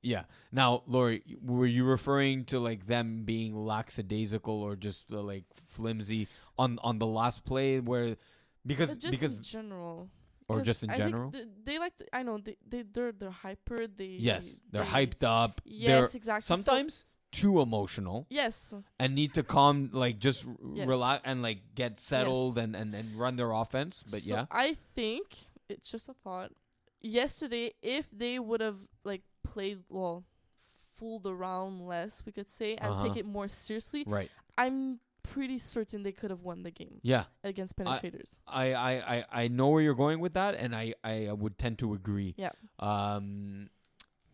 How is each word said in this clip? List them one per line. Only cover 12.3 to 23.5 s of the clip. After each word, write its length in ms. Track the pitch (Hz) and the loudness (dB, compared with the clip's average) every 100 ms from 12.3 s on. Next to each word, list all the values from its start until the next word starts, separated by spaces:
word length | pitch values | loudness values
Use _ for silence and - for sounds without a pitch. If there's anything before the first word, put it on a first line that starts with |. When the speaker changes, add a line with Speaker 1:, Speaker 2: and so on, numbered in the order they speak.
| 214 | -6
Speaker 2:
they, 200 | 208 - - | -8 -14 -10
they, 140 | 240 | -10
they're, 300 | 214 220 240 | -8 -4 -4
they're 180 | 202 196 | -6 -10
hyper. 560 | 185 190 196 - 240 226 | -10 -12 -10 -8 -6 -6
They, 200 | 196 190 | -8 -10
Speaker 1:
Yes, 540 | 185 117 98 87 - - | -2 0 0 -2 -14 -8
they're 120 | 104 | -4
Speaker 2:
they 60 | - | 2
Speaker 1:
hyped 320 | 135 135 - | 4 2 2
up. 400 | 120 113 117 - | 4 6 4 0
Speaker 2:
Yes, 460 | - 214 117 131 123 | -14 -2 6 8 6
Speaker 1:
They're 60 | 247 | 2
Speaker 2:
exactly. 240 | 220 214 | -4 -2
So 120 | - 180 | 2 2
Speaker 1:
sometimes 480 | 202 269 294 - - _ _ | 4 4 4 -6 -16 _ _
too 300 | - 202 185 | 2 6 8
emotional 680 | 123 110 98 - 95 104 151 | 6 4 0 -2 -4 -4 -4
Speaker 2:
Yes. 460 | 285 240 - - 202 - - | -2 -2 -2 -10 -14 -12 -2
Speaker 1:
and 160 | 131 | 0
need 200 | 135 151 | 4 2
to 100 | - | 2
calm, 460 | - - 143 143 135 | 2 8 8 8 2
like, 260 | 127 123 107 | 2 0 2
just 260 | 135 131 123 | 2 2 -2
r-, 80 | 117 - | -10 -8
Speaker 2:
Yes. 140 | - 131 | -4 2
Speaker 1:
relax 340 | 131 123 139 | 2 4 2
and, 160 | 131 127 | 0 -2
like, 320 | 117 104 - - | -2 -4 -8 -4
get 160 | 123 | -4
Speaker 2:
Yes. 100 | 104 | -4
Speaker 1:
settled 560 | - 135 127 127 127 120 | -2 2 2 2 2 0
and, 160 | 113 110 | -2 -2
and, 160 | 107 | -6
and 220 | 104 110 107 | -6 -6 -4
run 200 | 123 123 | -2 0
their 160 | 120 | 0